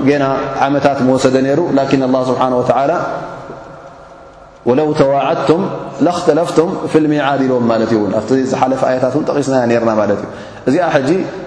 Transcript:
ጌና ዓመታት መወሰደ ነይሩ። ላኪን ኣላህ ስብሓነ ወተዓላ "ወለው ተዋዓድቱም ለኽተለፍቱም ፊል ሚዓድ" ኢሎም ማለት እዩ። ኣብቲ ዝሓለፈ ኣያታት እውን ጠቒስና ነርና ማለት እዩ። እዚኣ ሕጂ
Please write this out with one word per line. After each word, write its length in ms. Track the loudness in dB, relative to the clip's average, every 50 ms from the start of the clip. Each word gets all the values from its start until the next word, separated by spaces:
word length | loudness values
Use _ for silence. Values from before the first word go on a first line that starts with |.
| 2
ጌና 220 | 2 2 2 0 0 -2 -2 -4 -6 -2
ዓመታት 400 | -2 0 0 0 2 2 2 2 2
መወሰደ 340 | 2 2 2 2 2 2 2 2
ነይሩ። 180 | 2 2 0 0 0 0 0
ላኪን 280 | 0 2 2 0 0 2
ኣላህ 180 | 0 0 0 0
ስብሓነ 280 | 0 0 0 0 0 0
ወተዓላ 360 | 0 0 0 0 2 0 0 0 -2 -4 -6 -8 -10 -10 -12 -14 -16 -16 -16 -16 -18 -18 -20 -20 -20 -20 -20 -20 -20 -20 -20 -20 -20 -20 -20 -20 -20 -20 -20 -20 -4 0
"ወለው 240 | 0 2 2 2 0
ተዋዓድቱም 680 | 2 2 2 2 2 2 0 0 -2 0 2 2 2 2 0 -4 -6 -8 -10 -12 -2 0
ለኽተለፍቱም 720 | 0 0 0 2 0 2 2 2 0 2 2 0 2 2 -2 -4 -4
ፊል 180 | 0 2 2 2
ሚዓድ" 320 | 2 0 0 0 0 0 0
ኢሎም 220 | 0 0 0 0 2
ማለት 260 | 0 2 0 0 0
እዩ። 80 | 0 0 0 0
ኣብቲ 200 | -2 -2 0 0 0 0 0
ዝሓለፈ 380 | 0 0 0 0 0 0 0 0
ኣያታት 300 | 0 0 0 0 0 0
እውን 120 | -2 -2
ጠቒስና 300 | 0 -2 -2 -2 0 0 0 2
ነርና 260 | 2 2 2 2 2 2
ማለት 260 | 2 0 0 0 -2
እዩ። 80 | -4 -10 -12 -16 -16 -18 -18 -6 -2
እዚኣ 200 | 0 0 2 0 2
ሕጂ 180 | 0 0 2 2 0 0 -2 -6 -8 -12 -14